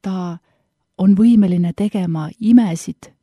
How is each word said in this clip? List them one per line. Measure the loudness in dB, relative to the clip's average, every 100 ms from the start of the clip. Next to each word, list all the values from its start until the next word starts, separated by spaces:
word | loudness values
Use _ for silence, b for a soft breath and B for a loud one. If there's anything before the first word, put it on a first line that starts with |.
ta | -8 -8 -10 -12 _ _ _ _ _ -2
on | 2 4
võimeline | 4 4 2 0 -2 -4
tegema | -6 -4 -6 -6 -8 -6
imesid | 2 4 2 -6 -12 -16 -20 _